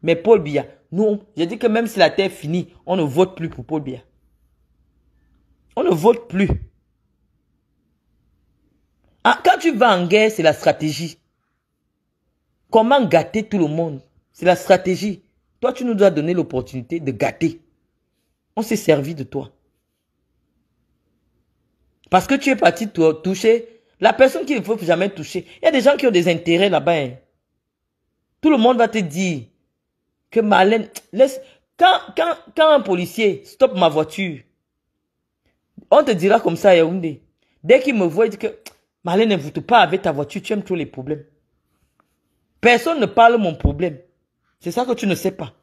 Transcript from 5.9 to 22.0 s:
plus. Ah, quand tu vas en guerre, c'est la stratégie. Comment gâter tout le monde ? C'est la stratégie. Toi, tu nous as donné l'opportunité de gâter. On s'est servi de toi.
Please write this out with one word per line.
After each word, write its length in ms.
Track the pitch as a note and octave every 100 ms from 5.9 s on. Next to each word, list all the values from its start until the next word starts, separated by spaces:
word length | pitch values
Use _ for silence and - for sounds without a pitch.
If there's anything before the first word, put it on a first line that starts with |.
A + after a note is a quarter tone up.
| E3 F#3 A#3 -
plus. 200 | F3+ G3 G#2+ - _ _ _ _ _ _ _ _ _ _ _ _ _ _ _ _ _ _ _ _ _ _ _ _ _ A3+
Ah, 160 | -
quand 140 | - F#4
tu 160 | E4 B3
vas 220 | B3 F#3+
en 100 | F3
guerre, 240 | G#3 A3
c'est 120 | A3
la 100 | D#3+
stratégie. 680 | D3 - D3 D3+ C#3 E3 - _ _ _ _ _ _ _ _ _ _ _ _ _ _ _
Comment 320 | A3+ A3+ C#4
gâter 400 | G#3+ E3 D#3 A3
tout 140 | G#3+ G3+
le 100 | D#3
monde ? 340 | D#3 E3+ C#3 _ _ _
C'est 140 | _ F3
la 100 | F3
stratégie. 680 | - F#3 F#3 F#3 G#3 F#3 _ _ _ _
Toi, 120 | B3
tu 120 | B3+ B3
nous 180 | G#3+
as 80 | G3
donné 220 | D3+ D3+
l'opportunité 680 | F3+ D#3 B2+ B2 C3 A#2+ E3+
de 120 | C#3+
gâter. 500 | A2+ C3+ - E3 - _ _ _ _ _ _ _ _ _ -
On 60 |
s'est 140 | G#3+ G#3
servi 400 | - D3+ C#3 D#3+
de 80 |
toi. 280 | C3 C#3 C3+ _ _ _ _ _ _ _ _ _ _ _ _ _ _ _ _ _ _ _ _ _ _ _ _ _